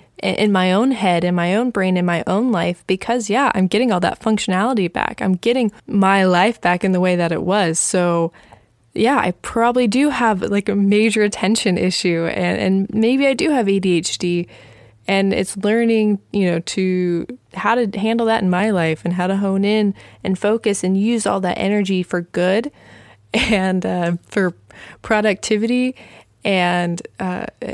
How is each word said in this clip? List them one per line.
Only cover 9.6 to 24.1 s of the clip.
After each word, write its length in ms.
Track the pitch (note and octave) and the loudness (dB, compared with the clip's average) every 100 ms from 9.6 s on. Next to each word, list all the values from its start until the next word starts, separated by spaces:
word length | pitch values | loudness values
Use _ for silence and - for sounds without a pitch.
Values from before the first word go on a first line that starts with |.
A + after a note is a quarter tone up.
| A#3 B3 A#3+ | 2 2 2
do 240 | A#3+ D4 | 2 2
have, 320 | C4 A#3 G3 | 2 0 0
like, 260 | G3+ G3+ G3+ | 0 -2 0
a 80 | G3 | 0
major 460 | G3 G#3 A3 G#3+ | 2 4 2 2
attention 560 | G#3 - F#3+ A3+ G3+ F3+ | 0 0 0 0 0 0
issue, 480 | F#3 - F3+ E3 E3 | 0 0 0 0 -2
and, 340 | - F3+ - | -2 -2 0
and 340 | - F#3+ G3 | 0 0 0
maybe 320 | G#3+ A3 C4+ C#4 | 0 0 2 2
I 60 | |
do 160 | C4 D#4+ | 0 0
have 180 | C#4 G3+ | 0 2
A 80 | G3 | 0
D 180 | F#3+ F3 | 2 0
H 220 | - - | -2 -4
D, 300 | F3+ F3 E3+ - - - - _ - | -2 -2 -4 -12 -20 -20 -20 _ -2
and 240 | G3 G3 | 0 2
it's 240 | - F#3+ G3 | 0 -2 -4
learning, 640 | G3+ A3+ A#3 A3+ G#3+ G3+ - | 0 2 2 2 2 0 -4
you 180 | G3+ F#3 | -2 0
know, 120 | E3+ | 0
to, 640 | - - F#3 F3+ F3+ E3+ - B3 _ | -4 -2 0 0 0 -2 -4 -12 _
how 200 | F#3 G#3 | -6 -2
to 240 | A#3+ A3 G3 | 0 0 -2
handle 280 | G#3+ A#3 A3+ | -2 0 0
that 140 | A3+ | 0
in 80 | F#3 | 2
my 220 | F3+ G#3+ | 0 0
life 340 | F#3+ D#3+ D#3 | 0 0 -2
and 80 | F3 | -4
how 140 | F3+ F3+ | -2 -2
to 100 | G3 | -2
hone 280 | G3+ G3 | -2 0
in 300 | G3+ G#3+ G#3 G3 - - | 0 2 0 -2 -12 -10
and 160 | F#3+ F#3+ | -4 -2
focus 460 | G#3 A3+ A3 G3+ | 0 0 0 -2
and 120 | F#3 F#3+ | 0 0
use 300 | G#3+ A#3 G3+ | 0 0 0
all 140 | G3 | -2
that 180 | F#3 - | -2 -2
energy 460 | G3 G#3 G3 F#3 | 0 0 0 -2
for 160 | F3+ F3+ | -2 -4
good 500 | E3+ F3+ F3+ G3+ C#4 - - - | -4 -2 0 0 -4 -12 -20 -20
<laughs> 300 | - - _ | -20 -20 _
and, 500 | A3+ - G#3 F#3+ F#3 | -4 0 0 0 0
uh, 280 | F#3 F3+ E3+ | -2 -2 -2